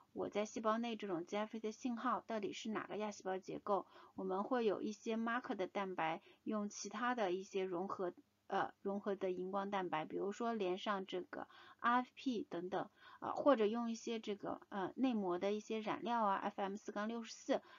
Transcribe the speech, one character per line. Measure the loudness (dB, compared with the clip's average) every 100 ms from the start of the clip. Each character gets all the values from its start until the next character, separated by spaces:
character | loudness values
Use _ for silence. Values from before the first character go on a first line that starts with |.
| -14
我 | -4 -2
在 | 0 -2
细 | 0
胞 | 2 2
内 | 2 -2
这 | -2
种 | -2 0
G | -2
I | -2
P | -2
的 | -6
信 | -4 -4 -2
号 | 0 0
到 | 0 -2
底 | -2
是 | -4 -2
哪 | -4 -2
个 | -4
亚 | -4
细 | -4
胞 | -4 -4
结 | -4 -8
构， | 0 0 0 -14 -16
我 | -6
们 | -2 0
会 | 2 4 4
有 | 2
一 | 0
些 | -4 -2 -2
marker | 0 0 -2 -2
的 | -2
蛋 | -2 -2 0
白 | 0 0 -6 -12
用 | -2 -2 -2
其 | -4 -8
他 | -2 0 2
的 | 2
一 | 0
些 | 0 -2
融 | 0 0 -2
合， | -2 -2 -4 -18 _ -2
呃， | 0 0 -2
融 | -4 -2
合 | 0 0
的 | 0
荧 | 0 -2
光 | -2 0
蛋 | 0 0
白， | 0 -2
比 | 0
如 | -2
说 | 0 0
连 | 2 2 0
上 | 0 0 0
这 | -4
个 | -4 -8 -10 -12 -20 -2
R | 4 4
F | 2
P | -4 -2 -2 -2
等 | -4 -2
等， | -2 -2 _ -20 -8
呃， | -4
或 | 4 6 8
者 | 6
用 | 4 -2
一 | -4
些 | -4 -4
这 | -4 -4
个， | -4 -6 -6
呃， | -4 -4 2
内 | 2 4
膜 | 2 2
的 | 2
一 | 0
些 | -2 -4
染 | 0 -2
料 | 0 4
啊 | 4 4
，F | 0 -2
M | -2 -2
四 | -6
杠 | -4 -2
六 | -2
十 | -6
四， | -10 2 2 2